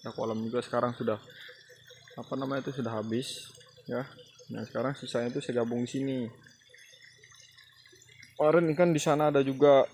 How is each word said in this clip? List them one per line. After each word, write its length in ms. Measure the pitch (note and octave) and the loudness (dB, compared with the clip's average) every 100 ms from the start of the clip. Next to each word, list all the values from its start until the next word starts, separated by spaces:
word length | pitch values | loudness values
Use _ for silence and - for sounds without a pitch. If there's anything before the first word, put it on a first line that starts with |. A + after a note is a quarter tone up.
Ada 60 | C3+ | -10
kolam 280 | - A2+ A2 | -6 -4 -4
juga 160 | A2+ B2 | -4 -4
sekarang 320 | - A#2+ A#2+ A#2+ | -2 -2 -2 -2
sudah, 200 | A#2 G#2+ - - - - - - - - - - | -4 -4 -8 -20 -20 -20 -20 -20 -20 -20 -20 -18
apa 180 | A#2+ C3+ | -10 -8
namanya 320 | C3+ C#3 C3+ | -4 -6 -6
itu, 120 | C3+ | -6
sudah 120 | A#2 A2 | -4 -4
habis, 520 | A2 A#2 C3+ - - - - - - | -4 -4 -4 -12 -16 -20 -20 -18 -8
ya. 160 | B2 C3 - - - - | -8 -8 -14 -20 -20 -14
Nah, 120 | A2+ A2 | -12 -8
sekarang 240 | A2+ B2 C#3 | -4 -4 -6
sisanya 340 | B2 B2 A#2+ | -6 -4 -4
itu 80 | C#3 | -6
saya 240 | - A#2+ | -4 -4
gabung 200 | A#2 A#2+ | -2 -4
di 60 | A#2+ | -4
sini. 280 | C3+ C3+ C3 A#2 - - _ _ - - - - _ - - - - - _ - - - - - | -4 -4 -4 -6 -10 -20 _ _ -20 -20 -20 -20 _ -20 -20 -20 -20 -20 _ -20 -20 -20 -20 -20
Kemarin 340 | - D3+ E3 E3 D3+ | 2 4 6 4 4
ikan 160 | F3 | 4
di 80 | D#3 | 4
sana 320 | E3 D3 D3+ | 2 2 4
ada 80 | C#3+ | 4
juga. 460 | C3+ C3 C#3+ C3+ - | 2 4 8 8 6